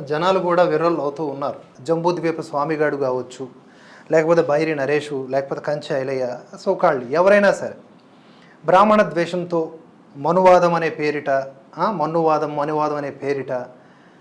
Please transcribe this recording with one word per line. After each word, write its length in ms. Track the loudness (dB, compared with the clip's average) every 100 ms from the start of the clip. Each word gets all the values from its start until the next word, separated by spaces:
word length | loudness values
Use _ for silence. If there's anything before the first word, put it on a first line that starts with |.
| -6
జనాలు 300 | -2 2 2
కూడా 240 | 2 2
విర్రలు 380 | 2 2 0 0
అవుతూ 260 | -4 -4 -6
ఉన్నారు. 560 | -6 -8 -8 -16 -12
జంబూద్వీప 580 | -4 -2 0 0 -2 -4
స్వామిగాడు 560 | -6 -4 -4 0 -2 0
కావచ్చు, 520 | -2 -4 -6 -12 -16 -16 -20 -20 -20 -20 0
లేకపోతే 300 | 2 4 2
బైరి 320 | 2 0 0
నరేషు, 520 | -2 -2 -2 -2 -8 -4
లేకపోతే 300 | -4 -4 -6
కంచె 400 | -6 -6 -4 -4
ఐలయ్య, 380 | -4 -4 -4 -8 -14 -8 -4
so 80 | 0
called 260 | 2 0 -2
ఎవరైనా 420 | 2 4 4 4
సరే, 220 | 0 -4 -12 -20 -20 _ _ _ -20 -20 -8
బ్రాహ్మణ 380 | 2 4 6 4
ద్వేషంతో 720 | 2 -2 -4 -4 -4 -4 -4 -8 -20 _ _ -6
మనువాదం 580 | 0 4 8 8 6
అనే 140 | 4 -2
పేరిట, 420 | -2 -2 -2 0 0 -2 -10 -16 -4
ఆ, 120 | -2
మన్నువాదం, 680 | -2 -2 0 2 2 0 -4
మనువాదం 400 | -4 -2 -2 -4
అనే 140 | -6
పేరిట 420 | -8 -6 -6 -6 -8 -8 -16 -20 _ _ _